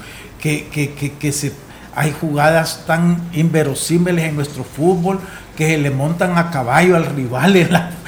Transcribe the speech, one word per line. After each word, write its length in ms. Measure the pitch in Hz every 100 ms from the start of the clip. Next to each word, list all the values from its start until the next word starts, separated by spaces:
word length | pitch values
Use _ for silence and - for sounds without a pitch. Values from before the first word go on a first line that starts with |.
| - - - -
que, 280 | 151 147 -
que, 260 | 147 143
que, 200 | - 143
que 180 | - 147
se, 200 | 143 139 - - - - 131
hay 180 | 147
jugadas 680 | - 160 147 151 165 165 - -
tan 440 | 165 170 170 -
inverosímiles 920 | 151 160 156 143 131 - 170 180 170 160
en 100 | 147
nuestro 280 | 143 131
fútbol 560 | - 135 170 175 180 190 - - - -
que 200 | 156 160
le 120 | 143
montan 480 | 131 147 170 185 170
a 140 | 170
caballo 460 | 139 120 147 180 170
al 80 | 143
rival 500 | 139 123 127 175 185
en 180 | 170
la, 180 | 175 - -